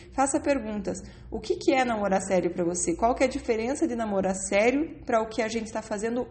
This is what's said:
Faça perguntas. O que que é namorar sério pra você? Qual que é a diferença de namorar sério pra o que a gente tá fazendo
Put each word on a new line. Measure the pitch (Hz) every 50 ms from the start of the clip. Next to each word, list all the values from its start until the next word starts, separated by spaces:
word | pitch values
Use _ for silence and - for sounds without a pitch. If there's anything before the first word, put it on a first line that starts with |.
| - -
Faça | - - 269 277 - 294
perguntas. | - 302 285 262 214 220 214 208 190 220 190 185 - - - - - -
O | - 220
que | - - 180
que | - - 349
é | 277 262 254
namorar | 247 226 208 202 196 190 196
sério | 190 - 196 180 175 180
pra | - 185 175
você? | 170 180 180 - - 165
Qual | - 226 233 262
que | -
é | 285
a | 254
diferença | 254 269 - - 226 220 220 247 285 - -
de | 226 240
namorar | 233 226 208 202 190 190 185 190
sério | 190 - - 202 196 214 240 262 285 320 330 - - -
pra | - 240 220
o | 220 220
que | - 262
a | 220 220
gente | 220 226 214 214
tá | - 220
fazendo | 214 - 220 196 208 226 240 254 233 -